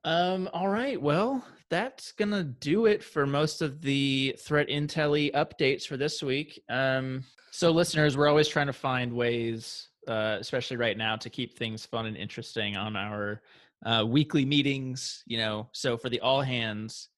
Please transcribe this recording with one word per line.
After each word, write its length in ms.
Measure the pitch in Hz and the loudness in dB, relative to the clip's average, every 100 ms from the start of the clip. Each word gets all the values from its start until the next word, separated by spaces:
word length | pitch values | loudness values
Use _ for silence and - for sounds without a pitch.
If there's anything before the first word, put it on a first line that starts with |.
Um, 460 | 156 165 180 185 185 | 2 2 2 0 -4
all 140 | 170 196 | -2 -2
right, 320 | 202 269 254 | 0 -2 -2
well, 460 | 147 156 226 269 - - _ | 2 2 2 -2 -6 -20 _
that's 420 | 165 240 - - | -2 -2 -8 -18
gonna 320 | - 208 208 | -4 -2 0
do 440 | 156 123 143 190 226 | -4 -6 0 4 4
it 160 | 208 | 4
for 220 | - 151 139 | 0 0 2
most 340 | 143 151 - | 2 0 0
of 200 | 160 143 | -4 -4
the 540 | 139 139 139 135 135 - | 0 2 2 2 0 -4
Threat 280 | - 151 147 | -2 0 2
Intelli 640 | 147 147 160 151 147 147 | 0 -2 0 2 2 2
updates 520 | 143 156 - 139 139 - | 2 -2 2 2 2 -4
for 100 | 135 | -4
this 280 | 147 - | -4 -2
week. 380 | 143 135 151 - - | -2 -2 -4 -14 -6
Um, 540 | 123 135 131 131 131 131 _ _ | 0 2 0 -2 -6 -10 _ _
so 200 | - 170 | 2 4
listeners, 460 | 160 170 151 151 135 | 6 4 4 4 6
we're 100 | 147 | 6
always 200 | 147 151 | 6 4
trying 180 | 151 143 | 2 0
to 60 | |
find 400 | 127 135 127 123 | -2 -2 -2 -2
ways, 760 | 120 120 117 117 113 113 - - _ - | 0 2 2 0 -4 -8 -14 -16 _ -4
uh, 300 | 110 107 104 | -2 0 -2
especially 380 | 110 131 120 120 | -2 -4 -4 0
right 200 | 117 104 | 0 0
now, 180 | 110 110 | -2 -2
to 120 | 117 | -6
keep 260 | - 120 - | -8 -8 -6
things 280 | 113 110 - | -6 -6 -6
fun 220 | 117 110 | -6 -4
and 100 | 98 | -6
interesting 580 | 101 - - - 104 101 | -10 -10 -8 -4 -4 -4
on 200 | 107 107 | -4 -4
our, 460 | 101 104 104 107 _ - _ _ 113 | -4 -4 -4 -6 _ -20 _ _ -2
uh, 180 | 117 110 | 0 4
weekly 360 | 135 151 151 | 2 2 2
meetings, 800 | 135 143 139 135 131 127 - - - | 4 2 2 -2 -6 -8 -8 -10 -8
you 100 | 117 | -4
know. 320 | 110 107 123 | -2 -4 -8
So 260 | - 135 117 | -4 -2 -2
for 120 | 127 | -2
the 100 | 117 | -2
all 200 | 123 135 | 2 2
hands 680 | 135 123 113 107 110 - - | 2 -2 -2 -4 -8 -12 -18